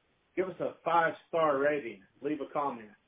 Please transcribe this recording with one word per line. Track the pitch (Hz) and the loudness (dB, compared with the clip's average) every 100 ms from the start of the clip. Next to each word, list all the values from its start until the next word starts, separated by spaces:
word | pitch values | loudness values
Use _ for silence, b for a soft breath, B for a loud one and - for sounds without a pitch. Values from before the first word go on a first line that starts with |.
| _ _ _ - | _ _ _ -4
Give | 190 | -4
us | 170 | -2
a | 190 - 175 | -6 -4 2
five-star | 165 160 147 - 165 156 135 | 2 2 -2 -4 2 2 4
rating. | 147 151 117 101 - _ | 2 0 -4 -12 -18 _
Leave | 143 147 | -6 -4
a | 131 | -4
comment. | 151 139 120 107 - | -4 -4 -6 -12 -20